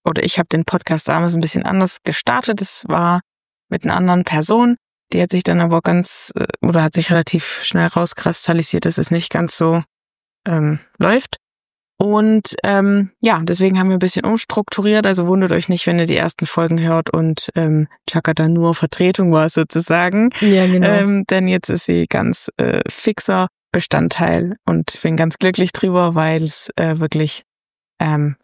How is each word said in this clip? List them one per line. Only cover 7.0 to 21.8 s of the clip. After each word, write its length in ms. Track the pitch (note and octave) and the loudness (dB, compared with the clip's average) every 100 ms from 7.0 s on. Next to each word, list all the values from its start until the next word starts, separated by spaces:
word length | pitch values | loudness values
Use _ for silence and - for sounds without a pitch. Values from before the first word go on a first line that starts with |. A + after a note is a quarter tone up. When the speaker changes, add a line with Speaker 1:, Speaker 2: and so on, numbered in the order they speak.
| D#3+ | 0
Speaker 1:
relativ 540 | E3 D#3+ E3 - - | 0 0 -2 -4 -8
schnell 240 | - E3+ E3+ | -4 -2 0
rauskristallisiert, 1000 | E3+ F3 - E3+ - - E3 D#3+ - E3 | -2 -4 -4 -4 -2 0 0 0 -2 -2
dass 140 | - | -2
es 100 | D#3+ | -2
nicht 220 | E3+ - | -2 -2
ganz 260 | E3 E3+ - | -4 -2 0
so, 240 | E3 E3+ - _ _ _ _ _ F#3+ | 0 0 -4 _ _ _ _ _ -4
ähm, 340 | D#3+ D3+ D3+ - - | 0 0 -2 -6 -2
läuft. 380 | F3+ B3 - - _ _ _ _ _ - | 2 2 -2 -12 _ _ _ _ _ -2
Und, 560 | G3+ G#3 A3 A3 - - | 0 2 4 2 0 -4
ähm, 480 | G3 G3 G3+ G3+ F#3+ _ | 0 2 2 2 0 _
ja, 200 | A3+ E3 | 0 0
deswegen 380 | E3 F3 F#3+ F#3+ | 0 0 2 2
haben 100 | F#3+ | 2
wir 60 | F#3 | 2
ein 40 | |
bisschen 240 | F3+ - - | 0 -2 -2
umstrukturiert. 840 | A3+ - G#3+ G#3 - G#3 G#3+ G3+ | -2 -2 -4 -4 -2 0 2 2
Also 180 | F#3 F3 | 2 2
wundert 260 | F#3+ F#3 | 2 2
euch 160 | E3+ - | 0 0
nicht, 200 | F3 F3 | -2 0
wenn 100 | E3+ | 0
ihr 80 | E3 | 2
die 100 | E3 | 0
ersten 280 | E3 - D#3+ | -2 -4 -4
Folgen 340 | - E3 E3 | -2 0 0
hört 320 | E3 E3 - | 0 0 0
und, 380 | E3 D#3+ D3+ - E3 | 0 0 -2 -4 -2
ähm, 320 | D#3 D#3 D3+ _ - | 0 0 0 _ -6
Chaka 280 | E3 - D#3 | -2 0 2
da 120 | D#3+ | 2
nur 280 | E3+ E3 E3 | 2 2 0
Vertretung 560 | D#3 - F3+ F#3+ F3+ | -2 0 0 2 2
war 180 | D#3 D#3 | 4 2
sozusagen. 800 | D#3+ D#3 D#3+ - E3+ F3+ G3+ A#3+ - | 0 -2 -2 0 0 2 2 0 2
Speaker 2:
Ja, 280 | G#3 F#3+ F#3 | 4 4 4
genau. 200 | F#3 F3+ | 4 4
Speaker 1:
Ähm, 360 | G#3 G3+ G3+ F#3+ | 4 2 0 0
denn 200 | F#3+ F#3 | 0 2
jetzt 240 | F3+ - | 0 -2
ist 140 | F3+ | -4